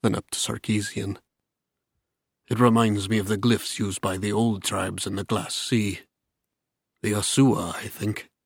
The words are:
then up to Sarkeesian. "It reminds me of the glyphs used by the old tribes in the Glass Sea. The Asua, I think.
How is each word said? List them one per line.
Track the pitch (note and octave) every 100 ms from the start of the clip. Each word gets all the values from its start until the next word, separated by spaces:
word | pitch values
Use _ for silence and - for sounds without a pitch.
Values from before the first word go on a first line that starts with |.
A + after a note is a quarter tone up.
then | A2+ -
up | -
to | -
Sarkeesian. | - A2+ - G#2+ G2 - G2 G2 _ _ _ _ _ _ _ _ _ _ _ _ _
"It | A2+
reminds | B2 A2+ A2+ G#2 F#2+
me | A2
of | F#2+
the | G#2
glyphs | A#2 A2 - -
used | G2+ F#2+
by | G2 F#2
the | G#2
old | G#2 A#2 G2+
tribes | - G2 F#2+ F#2+ -
in | G2+
the |
Glass | G2 G#2 E2+ -
Sea. | - A#2+ G2+ F2+ - _ _ _ _ _ _ _ _ _
The | A2
Asua, | G#2 - - C3+ - F2 -
I | G#2
think. | - G#2 G#2 - _